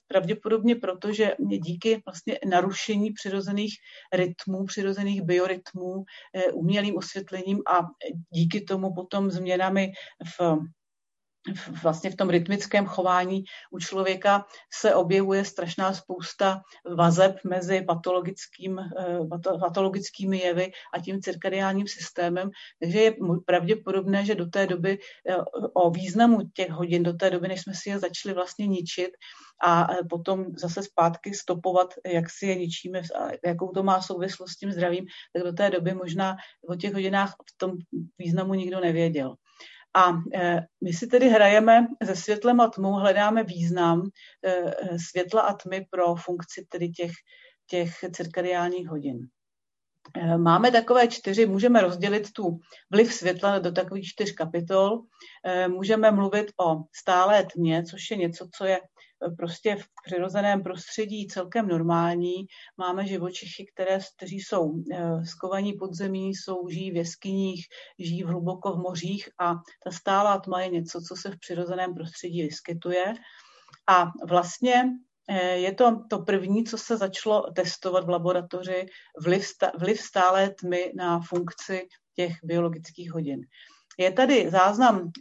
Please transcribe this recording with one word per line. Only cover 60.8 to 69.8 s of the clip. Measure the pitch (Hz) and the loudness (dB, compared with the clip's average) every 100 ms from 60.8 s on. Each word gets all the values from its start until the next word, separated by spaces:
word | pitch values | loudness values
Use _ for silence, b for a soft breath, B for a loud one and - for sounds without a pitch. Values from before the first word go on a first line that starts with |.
| - - 214 214 196 | -10 -6 -6 -6 -8
celkem | 196 180 233 208 | -8 -4 -2 0
normální. | 170 165 170 170 175 175 185 190 B B - | 0 2 2 2 0 -2 -4 -8 B B -8
Máme | 180 185 196 | -6 -4 -4
živočichy, | 190 175 180 190 - 196 | -4 -6 -8 -14 -16 -16
které, | - 185 190 190 _ | -6 -2 -2 -4 _
kteří | 190 196 | -12 -12
jsou, | 190 196 160 165 170 | -4 -2 -2 -4 -8
eh, | 180 170 165 | -6 -4 -4
skovaní | 165 - 185 196 202 | -6 -8 -6 -4 -4
pod | 202 190 | -6 -8
zemí, | 170 196 190 190 | -6 -6 -4 -6
jsou, | 190 - 185 180 | -8 -8 -8 -8
žijí | 170 190 | -8 -6
v | 170 | -4
jeskyních, | 170 - 196 196 190 185 - B B - | -6 -8 -6 -2 -2 -6 -12 B B -12
žijí | 170 170 | -6 -6
v | 170 | -4
hluboko | 180 170 185 202 | -4 -4 -4 -4
v | 170 | -4
mořích | 180 170 175 202 - - | -4 -6 -6 -8 -10 -4
a | 175 170 b b | -2 -2 b b